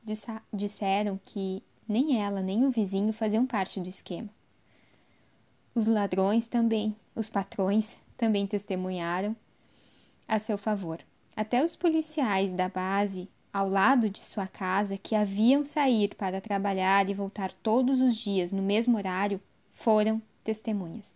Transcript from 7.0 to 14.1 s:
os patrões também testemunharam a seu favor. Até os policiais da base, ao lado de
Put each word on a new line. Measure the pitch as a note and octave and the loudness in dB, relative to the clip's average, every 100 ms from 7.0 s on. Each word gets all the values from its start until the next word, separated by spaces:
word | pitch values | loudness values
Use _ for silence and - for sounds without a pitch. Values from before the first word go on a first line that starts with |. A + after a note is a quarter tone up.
| _ - | _ -8
os | A3 | -4
patrões | G3+ F#3+ - F#3+ G#3 G#3+ - _ - | -2 -4 -2 2 2 0 -8 _ -4
também | A3+ G3+ G3+ | 0 0 0
testemunharam | G#3 - F#3 F#3 F#3 E3+ F3 G#3 A3+ _ _ _ _ _ _ _ _ - | -4 -4 -4 -4 -4 -2 -2 -2 -6 _ _ _ _ _ _ _ _ -4
a | G#3+ | -4
seu | - G3+ | -2 -4
favor. | - G#3 E3+ D#3+ - _ _ - | -2 -4 -4 -8 -12 _ _ -8
Até | G#3+ A#3+ | -2 0
os | E4 - | 0 0
policiais | F4 D#4+ D#4 - B3 G3 F#3+ | 0 0 -2 -2 0 2 0
da | F3+ F#3 | 0 -2
base, | F#3 F#3 G3 G#3 F#3+ F3+ _ _ | -2 -2 0 0 -4 -10 _ _
ao | G3 G3 | -4 0
lado | G3 G3+ C4+ | 4 4 4
de | A3 | 2